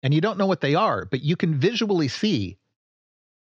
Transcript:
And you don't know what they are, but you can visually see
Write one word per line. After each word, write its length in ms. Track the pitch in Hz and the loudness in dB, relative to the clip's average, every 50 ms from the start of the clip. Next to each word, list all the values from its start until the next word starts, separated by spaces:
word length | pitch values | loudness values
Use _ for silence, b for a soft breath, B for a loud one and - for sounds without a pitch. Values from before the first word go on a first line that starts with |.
And 120 | - 135 143 | 2 2 2
you 60 | 160 | 2
don't 180 | 156 220 208 185 | 2 0 0 0
know 80 | 202 | 0
what 160 | 196 185 151 | 0 0 0
they 120 | - 139 147 | 0 0 2
are, 300 | 170 214 208 127 98 92 | 2 2 0 -2 -4 -4
but 180 | 104 - 131 | -4 -6 -4
you 140 | 143 147 180 | 0 -2 0
can 220 | - - 170 160 139 | 0 0 0 0 2
visually 500 | 135 196 240 208 233 208 202 170 156 127 | 2 0 2 0 -2 0 0 0 0 -2
see 480 | - - - 214 196 117 101 87 90 _ _ _ _ _ _ _ _ _ _ _ _ _ _ _ _ _ _ _ _ | -2 -2 -2 0 0 0 -2 -6 -10 _ _ _ _ _ _ _ _ _ _ _ _ _ _ _ _ _ _ _ _